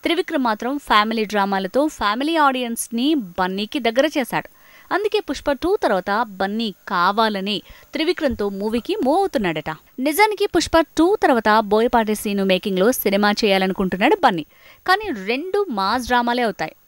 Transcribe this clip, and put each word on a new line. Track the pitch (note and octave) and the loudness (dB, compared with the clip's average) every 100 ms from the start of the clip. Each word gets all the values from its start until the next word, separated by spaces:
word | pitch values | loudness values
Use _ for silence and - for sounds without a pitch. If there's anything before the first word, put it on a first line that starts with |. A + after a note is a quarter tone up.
త్రివిక్రమ్ | D#4 E4+ - D#4+ | -2 -2 -2 -2
మాత్రం | B3 G#3+ A#3+ C#4+ | -2 -2 -4 -6
ఫ్యామిలీ | - A3 G#3+ A3+ | 0 2 2 -2
డ్రామాలతో | G#3 G#3 G3 G3 F#3+ B3+ D4+ | -2 -2 0 -2 -2 0 0
ఫ్యామిలీ | - G#3 A3 D4 E4 | 0 -4 -2 -2 2
ఆడియన్స్ | C#4+ C4 A#3+ A#3 - | 2 2 -4 -6 -6
ని | A#3 C4+ D#4+ F#3+ E3+ | -2 0 0 -2 -4
బన్నీకి | F#3 F#3+ G#3+ D4+ | -4 -2 -6 -2
దగ్గర | A#3 A3+ D4+ D4+ | -2 2 0 0
చేశాడు. | A#3+ D#3+ - _ - - - | -4 -4 -6 _ -20 -20 -6
అందుకే | E4+ G#4 G#4+ | -4 0 -2
పుష్ప | - C#4+ - | -4 -6 -4
టూ | C#4 E4+ G#4 | -2 0 0
తర్వాత | D#4+ F#3+ F3+ G3+ A#3 F#3+ | 0 0 0 -2 -2 -4
బన్నీ | G3 G#3+ A3+ F3 - | -4 -2 -6 -8 -4
కావాలని | F#3 F3+ G#3 A3 G3+ G3 G3+ - - - | 0 2 2 0 0 -4 -6 -8 -20 -10
త్రివిక్రమ్తో | - D#4+ F4 D4+ A3+ G3+ | -4 -2 0 -2 -2 -4
మూవీకి | G3 G#3 A#3 - G#4+ | -2 -2 -2 -2 -2
మూవ్ | C4 D#4+ | 2 2
అవుతున్నాడట. | G4 C4+ F#3 D#3 D#3 D#3 _ - | 0 0 -2 -2 -6 -10 _ -4
నిజానికి | C4 D4 G#4+ G4+ G4+ | -2 2 2 2 0
పుష్ప | F4 - E4 D#4+ - | 0 2 2 2 2
టూ | E4 G#4+ | 2 4
తర్వాత | F#4 B3 G#3+ G#3+ | 2 2 4 2
బోయపాటి | G#3+ G#3+ A#3+ A#3+ G#3+ | 4 2 2 2 0
సీను | G#3+ G#3+ G3+ | -2 -2 0
మేకింగ్ | G3 F#3 G#3+ F#3 | 2 0 0 2
లో | G3+ | 2
సినిమా | C4 G#3+ G3 G#3 | 2 0 2 2
చేయాలనుకుంటున్నాడు | G#3 G#3+ F#3+ F#3+ F#3 F#3+ F#3 A#3 G#4 | 2 2 2 2 0 -2 2 2 4
బన్నీ. | C4 F3 D3 _ - - - | 2 2 -6 _ -20 -12 0
కానీ | F#4+ G#4+ A#3+ F#3+ | 0 0 -6 -4
రెండు | B3 F#4 G4+ G4 | -4 -2 -2 -2
మాస్ | G#3+ F#3+ A#3+ A#3 | -2 -2 -2 0
డ్రామాలే | B3 A#3+ A#3+ | 0 0 0
అవుతాయి. | A#3 - D#3+ - | -2 -4 -8 -10